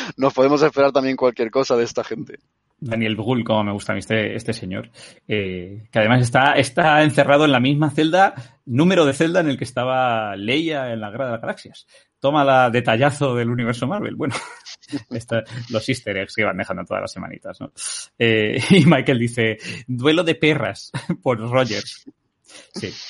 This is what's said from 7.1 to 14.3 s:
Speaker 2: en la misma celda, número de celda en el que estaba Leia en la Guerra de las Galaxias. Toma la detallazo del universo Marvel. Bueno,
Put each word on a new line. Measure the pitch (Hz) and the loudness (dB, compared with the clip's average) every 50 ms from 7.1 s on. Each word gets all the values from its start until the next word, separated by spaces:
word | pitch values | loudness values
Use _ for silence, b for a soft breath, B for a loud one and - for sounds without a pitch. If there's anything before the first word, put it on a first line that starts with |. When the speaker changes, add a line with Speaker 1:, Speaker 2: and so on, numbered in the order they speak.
| - 147 139 127 143 143 156 | 4 2 4 4 6 6 6
Speaker 2:
en | 147 135 | 4 4
la | 123 | 4
misma | 123 135 143 147 156 147 147 | 2 2 2 0 0 0 0
celda, | 156 156 160 170 185 196 202 - B B B B B _ | 0 0 2 4 4 4 2 2 B B B B B _
número | - 117 131 165 180 190 180 156 | -4 0 2 4 4 4 4 4
de | 139 135 | 4 2
celda | - 170 165 170 185 | 2 0 0 2 0
en | 165 147 | 0 0
el | 131 | -2
que | 117 123 | -4 -8
estaba | - - 123 123 127 131 131 127 123 117 110 107 104 98 | -8 -6 -4 -2 -2 0 0 0 0 0 -2 -4 -4 -6
Leia | 98 101 110 131 156 165 160 151 139 131 123 117 | -6 -4 -2 -2 -2 -2 -2 -4 -4 -4 -6 -6
en | 113 | -8
la | 107 104 101 | -8 -8 -8
Guerra | 127 135 | -6 -6
de | 123 | -6
las | 113 113 | -6 -6
Galaxias. | - - 208 - - - - - - b b b b b _ _ | -6 -8 -10 -10 -14 -20 -20 -20 -20 b b b b b _ _
Toma | - 139 151 147 139 | -2 0 2 4 4
la | 135 131 127 127 120 | 4 6 6 4 4
detallazo | 113 123 120 117 113 113 139 143 - - 143 135 123 | 2 2 2 2 2 4 2 2 2 0 -2 -2 0
del | 120 117 117 | -2 -2 -2
universo | 120 120 117 117 117 117 127 | -2 -2 -2 -4 -4 -4 -4
Marvel. | 131 190 208 156 110 98 | -6 -4 -6 -6 -8 -6
Bueno, | - 151 135 | -6 -6 -6